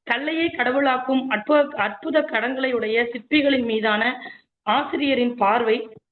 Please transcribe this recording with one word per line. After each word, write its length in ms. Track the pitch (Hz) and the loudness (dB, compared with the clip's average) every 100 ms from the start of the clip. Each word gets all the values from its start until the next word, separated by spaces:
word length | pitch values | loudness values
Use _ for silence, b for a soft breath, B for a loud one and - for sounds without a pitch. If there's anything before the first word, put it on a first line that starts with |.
கல்லையே 440 | - 240 294 320 339 | -4 -2 -2 -2 -2
கடவுளாக்கும் 760 | 330 247 262 277 254 254 262 262 | 0 0 2 2 0 0 0 0
அற்புத, 400 | 208 214 294 285 - | -4 2 2 2 0
அற்புத 440 | 208 - 311 311 | -4 -4 -2 0
கடங்களை 520 | 311 226 233 262 262 | 0 -2 -2 -2 -2
உடைய 240 | 240 214 226 | -2 0 0
சிற்பிகளின் 640 | 240 233 - 302 277 262 233 | -2 -4 0 2 4 2 0
மீதான 380 | 220 214 214 226 262 B B B _ - | 0 0 0 0 -4 B B B _ 0
ஆசிரியரின் 680 | 240 285 330 277 254 240 240 | 0 0 -2 0 0 0 0
பார்வை, 400 | 196 233 226 233 - - _ | 2 2 2 0 -2 -16 _